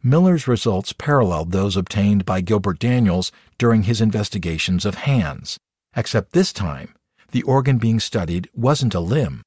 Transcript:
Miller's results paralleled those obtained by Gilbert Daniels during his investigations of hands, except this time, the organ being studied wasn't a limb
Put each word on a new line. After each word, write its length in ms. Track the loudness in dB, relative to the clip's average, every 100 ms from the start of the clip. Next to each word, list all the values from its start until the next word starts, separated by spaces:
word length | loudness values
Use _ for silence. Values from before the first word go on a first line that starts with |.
Miller's 460 | 4 4 4 2 2
results 460 | 0 0 -2 -4
paralleled 580 | -8 0 2 2 0 -2
those 260 | 0 0 -2
obtained 480 | -2 0 2 2 0
by 160 | -4
Gilbert 380 | 0 0 0 -2
Daniels 520 | 0 2 2 2 -4 _ _ _
during 240 | 2 4
his 180 | 2 2
investigations 840 | 0 0 -4 -6 -4 -4 -2 0
of 120 | -2 -4
hands, 640 | 0 0 0 -6 -14 -16 _ _ _ -8
except 360 | -2 -2 0
this 200 | 0 0
time, 440 | -2 -6 -8 -14 _ _ _ _
the 120 | -4
organ 340 | 0 2 2 2
being 220 | 2 0
studied 500 | -2 -4 -2 -4 -6 -2
wasn't 400 | 0 2 0 0
a 40 |
limb 440 | -2 -2 -2 -6